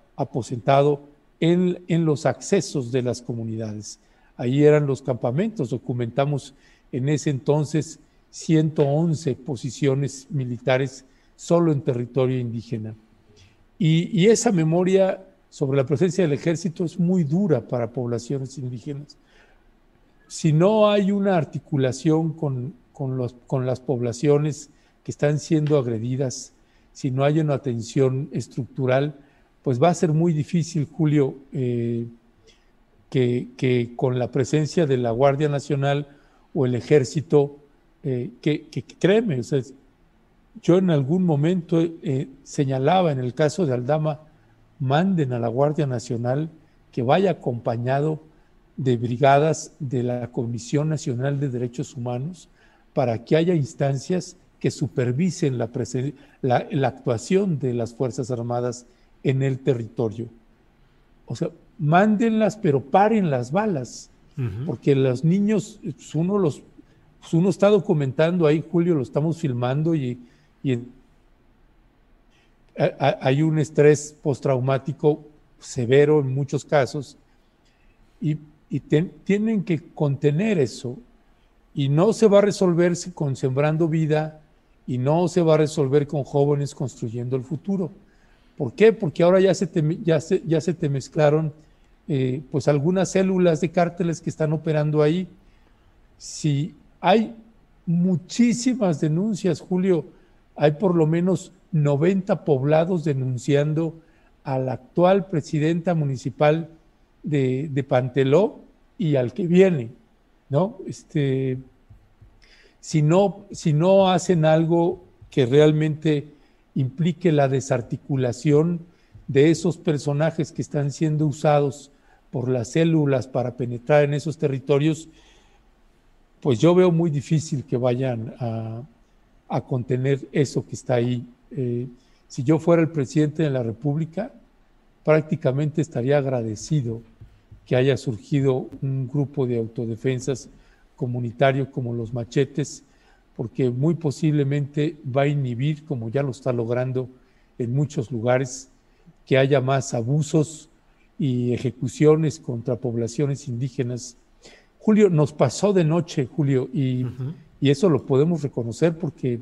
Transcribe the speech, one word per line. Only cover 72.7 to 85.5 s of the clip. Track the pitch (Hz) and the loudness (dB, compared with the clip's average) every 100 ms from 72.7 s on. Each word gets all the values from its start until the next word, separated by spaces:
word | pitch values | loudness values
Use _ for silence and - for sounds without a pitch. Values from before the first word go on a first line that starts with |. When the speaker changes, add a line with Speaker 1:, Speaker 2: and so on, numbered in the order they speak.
| - | -2
Speaker 1:
a-, | 139 - 135 | -2 0 0
a-, | - | 0
hay | 131 139 | 0 2
un | 160 156 | 2 0
estrés | 143 - 147 147 - - | 0 4 6 6 0 -6
postraumático | 156 120 139 131 127 135 160 - 151 151 - _ _ _ | -4 -2 0 0 0 -2 -4 -2 0 0 -6 _ _ _
severo | - 135 117 139 147 151 | -12 -6 4 6 6 4
en | 135 | 0
muchos | 131 139 147 | -4 -4 -6
casos | - 151 123 151 127 - _ _ _ _ _ _ _ _ _ _ | 0 0 0 -4 -12 -18 _ _ _ _ _ _ _ _ _ _
y, | 151 156 - _ _ | -4 -4 -8 _ _
y | 139 | -8
ten-, | - 151 185 - | 0 0 0 -4
tienen | - 202 220 214 | -2 0 0 0
que | - 160 - | 0 -4 -4
contener | - 147 135 147 151 220 185 | -2 -2 0 0 0 0 0
eso | 123 - 120 - - _ _ _ _ _ _ | 0 -4 -12 -12 -16 _ _ _ _ _ _
y | - 139 | -4 0
no | 147 214 | 2 2
se | - 220 | 4 6
va | 202 | 6
a | |
resolver | 208 190 185 165 175 170 | 6 2 2 4 2 0
se-, | 180 | -6
con | - 147 | -6 -4
Sembrando | 127 135 131 151 156 170 | -2 -2 0 0 2 0
Vida | 160 156 151 156 - _ _ _ _ - | 0 0 0 -2 -10 _ _ _ _ -6
y | 123 | -2
no | 131 160 175 | 2 2 2
se | 180 | 2
va | 160 | 4